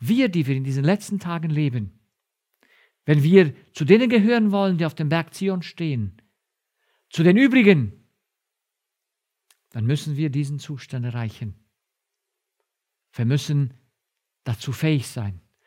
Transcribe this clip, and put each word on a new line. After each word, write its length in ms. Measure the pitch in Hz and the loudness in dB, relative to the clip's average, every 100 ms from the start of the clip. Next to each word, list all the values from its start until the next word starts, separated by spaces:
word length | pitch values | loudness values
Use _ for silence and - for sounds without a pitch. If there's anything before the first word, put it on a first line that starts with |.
wir, 280 | 120 233 247 | -2 0 0
die 180 | 175 135 | 0 -2
wir 100 | 135 | -4
in 80 | |
diesen 200 | 135 135 | -4 -2
letzten 360 | 143 208 - 202 | 0 0 -4 -8
Tagen 300 | 180 170 160 | -6 -6 -4
leben, 500 | 151 147 123 98 _ _ _ _ _ _ _ _ _ _ _ | -2 -2 -2 -8 _ _ _ _ _ _ _ _ _ _ _
wenn 180 | - 147 | 0 2
wir 320 | 147 190 160 - _ | 6 6 4 0 _
zu 120 | - | -4
denen 260 | 147 220 247 | 4 4 6
gehören 400 | 233 208 240 214 | 4 4 2 2
wollen, 280 | 202 196 175 | 2 0 0
die 80 | 165 | -2
auf 80 | |
dem 140 | - 151 | -2 -2
Berg 240 | 165 160 | -2 -4
Zion 300 | - 190 185 | -6 -4 -4
stehen, 580 | - - 165 127 101 - _ _ _ _ _ _ _ _ _ | -8 -8 -6 -4 -6 -10 _ _ _ _ _ _ _ _ _
zu 140 | - | 2
den 140 | 165 202 | 4 6
Übrigen, 560 | 269 262 202 165 104 - _ _ _ _ _ _ _ _ _ _ _ _ _ _ _ _ _ | 6 6 6 4 2 -8 _ _ _ _ _ _ _ _ _ _ _ _ _ _ _ _ _
dann 160 | 113 110 | -6 -2
müssen 300 | 147 151 143 | -2 -4 -4
wir 140 | 156 | -4
diesen 280 | 139 143 143 | -4 -4 -8
Zustand 460 | - 139 - 127 | -12 -16 -10 -8
erreichen. 640 | 120 120 113 - 110 - _ _ _ _ _ _ _ _ _ _ _ _ _ _ _ - | -6 -6 -8 -10 -14 -14 _ _ _ _ _ _ _ _ _ _ _ _ _ _ _ -4
Wir 80 | 117 | -2
müssen 480 | 143 - 143 131 - _ _ _ _ _ _ | -2 -2 -4 -4 -8 _ _ _ _ _ _
dazu 260 | - 110 - | -8 -8 -8
fähig 380 | 110 160 147 - | -4 -2 -2 -4
sein, 320 | 120 101 87 _ _ | -10 -10 -10 _ _